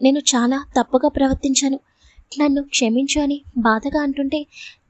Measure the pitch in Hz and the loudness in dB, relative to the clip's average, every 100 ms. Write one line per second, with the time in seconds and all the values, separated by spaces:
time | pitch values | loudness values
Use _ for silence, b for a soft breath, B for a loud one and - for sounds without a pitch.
0 | 262 285 - 247 240 269 - 262 - 254 | 2 2 2 2 0 -2 -2 -2 0 2
1 | 294 277 269 262 277 262 277 277 - _ | 0 2 0 0 0 0 0 -4 -8 _
2 | _ - _ 277 294 277 285 - 233 240 | _ -20 _ -2 0 0 -2 -2 0 0
3 | 277 302 285 285 - 240 220 220 277 302 | 0 0 -2 -4 -6 -2 0 0 -2 -2
4 | 294 277 277 311 285 B B B | -2 -2 -2 -4 -6 B B B